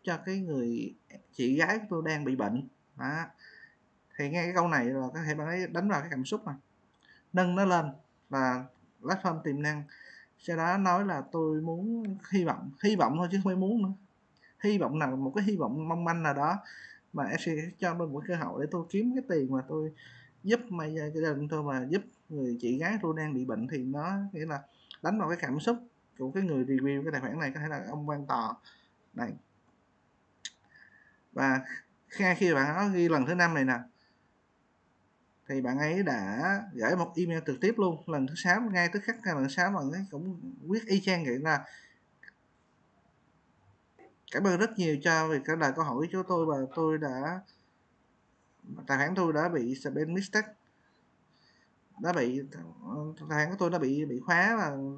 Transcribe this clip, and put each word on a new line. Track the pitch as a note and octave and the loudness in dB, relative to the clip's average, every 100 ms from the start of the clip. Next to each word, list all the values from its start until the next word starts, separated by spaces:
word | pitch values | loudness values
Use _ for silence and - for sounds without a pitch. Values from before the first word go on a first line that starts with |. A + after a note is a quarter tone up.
cho | F#3 D#3+ | -6 -6
cái | F#3+ G3 | -4 -4
người | F3+ C#3 A#2+ A#2 A2 - _ - - | -2 -2 -2 -2 -6 -10 _ -20 -16
chị | - B2 C#3+ | -2 2 4
gái | F3 A3 | 4 0
của | G#3 | -2
tôi | E3 D#3+ | -2 -2
đang | D3+ | -2
bị | C3+ C3 | 0 0
bệnh. | G#2 A#2+ C#3 _ _ - | 0 -2 -4 _ _ -8
Đó. | C3 D#3 E3 - - - - _ _ _ _ - | -6 -4 -6 -12 -20 -20 -20 _ _ _ _ -6
Thì | C#3+ | -2
nghe | E3+ | 0
cái | E3+ | 2
câu | F3+ E3+ | 2 4
này | C#3+ | 4
là | A#2+ C3+ C3 | 2 0 -2
có | D#3 D#3 | -4 -4
thể | |
bạn | D3+ D#3 | -2 -2
ấy | F3+ F3+ | -2 -2
đánh | E3+ G3+ | 0 0
vào | E3 | 0
cái | E3 | 0
cảm | C3+ | -4
xúc | C3 G#3+ | -2 -4
mà. | - C3+ _ _ _ _ _ - _ | -4 -10 _ _ _ _ _ -20 _
Nâng | F3+ F3+ | 2 4
nó | F3+ | 4
lên | G3 F3 D3+ - _ _ _ | 4 4 2 -6 _ _ _
là | C3+ B2+ B2+ C3 _ _ _ | 0 2 0 -6 _ _ _
platform | B2+ F#3+ F#3 D#3+ | -4 -2 -2 -2
tiềm | D3+ C#3 | -2 -2
năng. | D3+ D3+ D3 - - - - _ | -2 -2 -8 -18 -20 -20 -20 _
Sau | - E3 | -4 0
đó | E3 G3 | 2 4
nói | F#3+ F3+ | 4 4
là | G3 D3+ C3 | 2 -2 -2
"Tôi | E3 D#3 D#3 | 0 0 0
muốn", | D#3+ E3 G#3+ A#3 G#3+ F#3+ - | -2 -4 -2 -2 -4 -8 0
hy | F#3+ | 2
vọng, | D#3+ - C3+ - | 2 0 -6 0
hy | G#3 G3+ | 2 4
vọng | A#2+ D#3 | 4 4
thôi | F3 | 0
chứ | G3 | 2
không | F#3+ | 2
phải | F#3 | 2
muốn | F#3+ A#3 | 2 2
nữa. | F#3+ G3 - _ _ _ - _ | 0 -2 -12 _ _ _ -20 _
Hy | G#3 G3+ | 0 2
vọng | B2+ D#3 | 2 2
nào, | C#3+ C3 | 0 0
một | C3+ G#3+ | 0 0
cái | |
hy | G3+ G3 | 0 2
vọng | A#2+ C#3+ D#3+ | 0 -2 -2
mong | E3+ | 0
manh | E3+ E3+ | 0 2
nào | D#3 | 2
đó | C#3+ D3+ G3 - - - - _ | 2 2 0 -4 -18 -20 -20 _
mà | D#3 | -4
F | - D#3+ | -2 -2
C | |
sẽ | E3+ D3+ E3 E3+ | -2 -2 -4 -4
cho | F3+ E3+ | -2 -2
tôi | D#3+ | -4
một | C#3 D3 | -4 -4
cơ | E3+ | -4
hội | G#2+ B2 | -2 -4
để | D3 | -4
tôi | F3+ E3+ | -4 -2
kiếm | G3 A#3+ | 0 0
cái | B3+ B3+ | -2 0
tiền | E3 C3+ | 0 0
mà | C3 C3 | -2 -2
tôi | D#3 D#3 - - - - _ | -4 -6 -8 -20 -20 -20 _
giúp | F#3+ A#3 A#3+ | 0 0 0
mà | E3+ D3+ | -6 -4
gia, | D#3+ D3+ | -4 -4
gia | D#3+ D#3+ | 0 0
đình | C#3+ D3 | 0 -2
tôi | D#3 | -2
và | D3 C3 B2+ | -2 -2 0
giúp | F#3 - _ _ | -2 -4 _ _
người | D3+ B2+ A#2+ | -4 -4 -2
chị | A#2+ C3 | -2 0
gái | E3+ G#3+ | -2 -2
tôi | E3+ D#3+ | -2 -2
đang | D3+ | -2
bị | C3 | -2
bệnh, | B2+ A2 B2 | -2 -2 -4
thì | D3+ | -4
nó | B2+ C#3+ E3 G3 G3 | -4 -4 -2 -2 -4
nghĩa | D#3+ D#3+ | -6 -6
là | D3 - _ _ - | -6 -10 _ _ -6
đánh | D#3+ G#3+ | -2 0
vào | D#3+ | 0
cái | E3+ | 0
cảm | C#3 D3 | -2 0
xúc | A#3 A#3+ - _ _ - | 2 0 -4 _ _ -8
của | C3 | -4
cái | F#3+ | 0
người | F#3 C#3 | 2 2
review | C3 C3+ C#3 C#3 | 2 2 2 0
cái | D#3 | -2
tài | C#3 | -2
khoản | C3 D#3 | -4 -2
này, | C#3+ | -4
có | D3+ | -4
thể | D3+ | -4
là | C#3+ G#2 | -6 -6
ông | D3+ D3 | -6 -4
Quang | D3 C#3 | -4 -2
Tò | B2+ A2+ - - - _ _ _ | -2 -2 -6 -16 -20 _ _ _
này. | - A#2 - _ _ _ _ _ _ _ _ _ _ - - _ - - - _ _ _ | -8 -6 -8 _ _ _ _ _ _ _ _ _ _ -18 -18 _ -20 -20 -20 _ _ _
Và | - C3+ C3 C3 - - _ _ | 0 2 2 -2 -12 -14 _ _
khi, | - F#3 F3 | 0 2 4
khi | F#3 | 4
bạn | C#3+ C#3 E3 | 4 4 2
đó | G3+ | 2
ghi | F3+ E3+ | 4 4
lần | D3+ C3 | 4 2
thứ | |
năm | F3+ E3+ | 4 4
này | D3+ | 4
nè, | C3 A#2+ - _ _ _ _ _ _ _ _ _ _ _ _ _ _ _ - | 2 0 -4 _ _ _ _ _ _ _ _ _ _ _ _ _ _ _ -6
thì | C3+ | -2
bạn | B2 C3+ | 0 0
ấy | D3+ F3+ | 2 2
đã | F3+ A#2+ F#2+ A2+ F3 G3 A3 | 0 0 -2 0 0 0 -2
gửi | C3 A2 F3+ | 0 2 2
một | E3+ - | 0 0
email | F3 D#3+ D#3 | 0 0 -2
trực | C3 | 0
tiếp | F#3+ A#3 | 2 4
luôn. | F#3 D#3 - | 2 0 -2
Lần | D3 C3 | -2 -2
thứ | D#3+ | 0
sáu, | F3 G3 | 2 4
ngay | A#3 F#3 F3 | 4 2 2
tức | G3+ | 0
khắc | A3 A#3 F#3+ | -2 -2 -2
lần | D3 | 0
thứ | C3+ | 0
sáu, | F#3 F3+ | 2 2
bạn | F#3+ C#3 | 2 -2
ấy | F3 G3 | -4 -6
cũng | D3 F#3 E3+ - - | -6 -8 -8 -10 -12
viết | D3+ A3 A3 | -2 -2 4
y | G3 | 2
chang | G3 F3+ | 4 2
vậy | C#3+ B2 | 2 0
là | D#3 C#3+ - - - _ _ _ - _ _ _ _ _ _ _ _ _ _ _ _ _ _ _ _ _ - _ - | 2 2 0 -16 -20 _ _ _ -20 _ _ _ _ _ _ _ _ _ _ _ _ _ _ _ _ _ -20 _ -6
"Cảm | C#3 G3 | 0 2
ơn | F3+ | 4
rất | A3+ A3+ | 2 2
nhiều | E3+ C#3+ | 0 2
cho | E3+ D#3+ D#3+ | 4 4 4
việc | D3 C#3 | 0 0
trả | E3 | 2
lời | D3 E3 | 2 2
câu | |
hỏi | D3+ B2 E3+ | -2 -2 -2
của | F#3 F#3 | -2 0
tôi | F3 D#3 | 0 2
và | C#3 C3 | 0 -2
tôi | - D#3+ D#3 | 0 0 0
đã, | D3 B2+ D3 F#3 - _ _ _ _ _ _ _ _ _ _ _ - - - | -2 -4 -4 -6 -12 _ _ _ _ _ _ _ _ _ _ _ -16 -12 -2
tài | C3+ | 0
khoản | D3 | 2
tôi | F#3+ E3+ | 2 2
đã | D3+ F3 | 2 2
bị | E3 A#2 | 0 -2
spam | D#3+ D3 D3 D#3+ | -4 -4 -2 -2
mistake, | F3+ G3 G#3+ G#3+ - _ _ _ _ _ _ _ _ _ _ _ _ _ - | -2 0 0 0 -10 _ _ _ _ _ _ _ _ _ _ _ _ _ -4
đã | E3 | -2
bị, | E3+ A#2+ C3 C#3 - E3 - F2 C#3 D#3 D#3 D3+ | 2 0 0 -6 -12 -16 -14 -10 -6 -8 -10 -2
tài | |
khoản | D3+ D3+ | 0 0
của | F#3+ | 2
tôi | F3 | 0
đã | F3 | 2
bị, | C3 C#3+ | 0 0
bị | D3 B2+ | -2 -4
khóa | C#3 E3+ G3+ A3+ | 2 4 4 2
và | D#3+ C#3 C3+ | 0 -2 -6